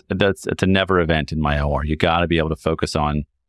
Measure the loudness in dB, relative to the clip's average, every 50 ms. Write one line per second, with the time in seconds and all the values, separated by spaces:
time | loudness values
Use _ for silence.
0 | -8 -4 0 2 2 2 2 0 -2 -6 -4 0 2 2 4 4 2 2 2 2
1 | 2 2 2 0 0 -2 -4 -2 -2 0 0 0 0 0 -2 -2 -2 -2 -2 0
2 | 0 2 2 2 0 0 0 0 0 0 -2 -4 -2 -2 -2 -2 -2 -4 -2 0
3 | 0 0 -2 -2 -4 -6 _ _ _